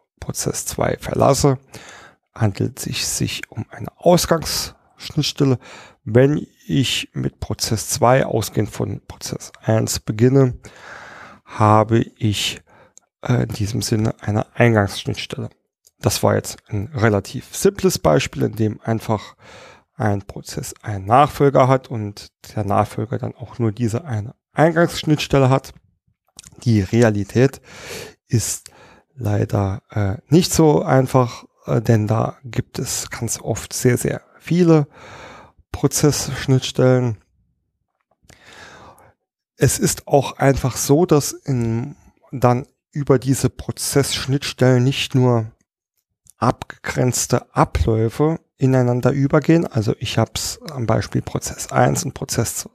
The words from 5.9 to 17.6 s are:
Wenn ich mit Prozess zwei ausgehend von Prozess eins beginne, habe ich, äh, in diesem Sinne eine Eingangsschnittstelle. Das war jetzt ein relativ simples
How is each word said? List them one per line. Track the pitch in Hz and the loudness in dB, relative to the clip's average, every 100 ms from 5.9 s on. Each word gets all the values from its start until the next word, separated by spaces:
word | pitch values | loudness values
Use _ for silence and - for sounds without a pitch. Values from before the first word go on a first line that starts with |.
| _ | _
Wenn | - 117 139 151 - _ - | 0 4 4 2 -6 _ -2
ich | 147 123 - - | 0 0 -2 -6
mit | - - - | -6 -8 -6
Prozess | - 104 - 110 - | -10 -8 -4 -4 -4
zwei | - 117 131 - | 0 2 4 2
ausgehend | 117 - - 107 | -2 -4 -4 -4
von | - 104 101 - | -4 -6 -6 -14
Prozess | - - - - - | -16 -12 -12 -14 -6
eins | - 110 113 - | 0 0 0 -4
beginne, | - 110 123 139 131 - - - - - - - - - - | -6 2 4 4 2 0 -14 -20 -20 -20 -20 -20 -20 -20 -14
habe | - 107 107 107 113 | 2 4 6 4 2
ich, | - - 107 101 - - - _ _ _ _ _ | 0 -2 -2 -2 -4 -6 -14 _ _ _ _ _
äh, | - 123 | -2 0
in | 117 | 0
diesem | 101 101 117 | -4 -4 -4
Sinne | - 110 110 - | -2 0 0 -2
eine | - 107 - - | -2 -2 -2 2
Eingangsschnittstelle. | 120 110 98 - - 110 - - 110 - _ _ _ _ | 4 4 2 -2 -8 -8 -8 -10 -12 -16 _ _ _ _
Das | - - | -2 0
war | 113 104 | 2 0
jetzt | - - _ | -2 -12 _
ein | 104 107 | -8 -6
relativ | 143 110 101 - 131 - | 0 2 2 -2 -10 -12
simples | - | 0